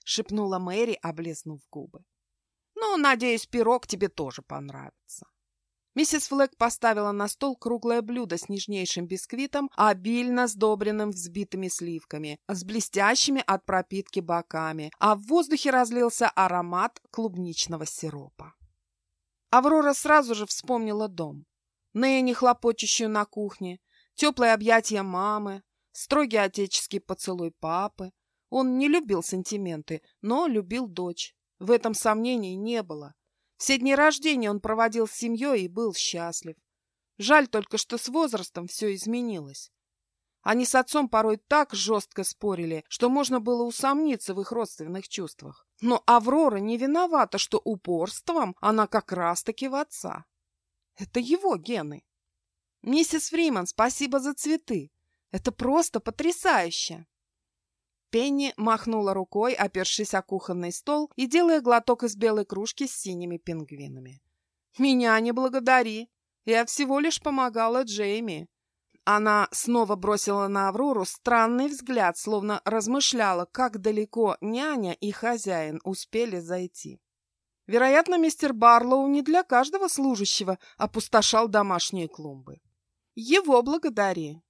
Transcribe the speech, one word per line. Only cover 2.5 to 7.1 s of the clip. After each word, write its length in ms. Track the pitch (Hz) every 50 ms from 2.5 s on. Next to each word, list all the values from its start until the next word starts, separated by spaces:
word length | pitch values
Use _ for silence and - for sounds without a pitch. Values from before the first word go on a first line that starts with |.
| _ _ _ _ _
«Ну, 240 | 415 453 427 392 339
надеюсь, 480 | 294 285 262 226 240 247 233 220 -
пирог 400 | - - 240 226 226 247 247 -
тебе 220 | - - 180 202 185
тоже 340 | - - 156 131 - -
понравится». 840 | - - 135 131 139 143 135 135 135 139 - _ _ - - - - _ _ _ _ _ _ _ _ _ _ _ _ _ _
Миссис 320 | 262 302 - 311 302 - -
Флэг 280 | 277 277 277 269 - -
поставила 540 | 233 240 - - - 233 220 208 208 202